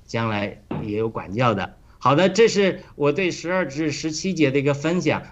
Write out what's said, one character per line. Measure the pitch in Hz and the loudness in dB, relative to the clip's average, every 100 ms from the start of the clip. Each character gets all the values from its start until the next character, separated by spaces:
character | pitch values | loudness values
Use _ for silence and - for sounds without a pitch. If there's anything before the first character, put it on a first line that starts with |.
| - | -8
将 | 117 113 | -4 -2
来 | 104 101 - - - | -2 -4 -8 -10 -8
也 | 110 104 | -6 -4
有 | 113 | -4
管 | 113 80 | -6 -8
教 | 104 127 | 0 2
的。 | 101 87 - - - | 2 -2 -10 -20 -2
好 | 127 | 2
的， | 143 185 | 4 4
这 | 190 226 | 6 4
是 | 202 190 - - - | 4 2 0 -8 -2
我 | 143 | 0
对 | 147 185 | 0 -2
十 | - 160 | -4 -4
二 | 185 156 | -2 -2
至 | 135 156 | -2 -4
十 | 135 160 | -2 -6
七 | 156 190 | -4 -4
节 | 165 139 | 2 2
的 | 143 | 2
一 | |
个 | 139 | 0
分 | 139 156 180 | 0 0 0
享， | 151 101 - | 0 -2 -4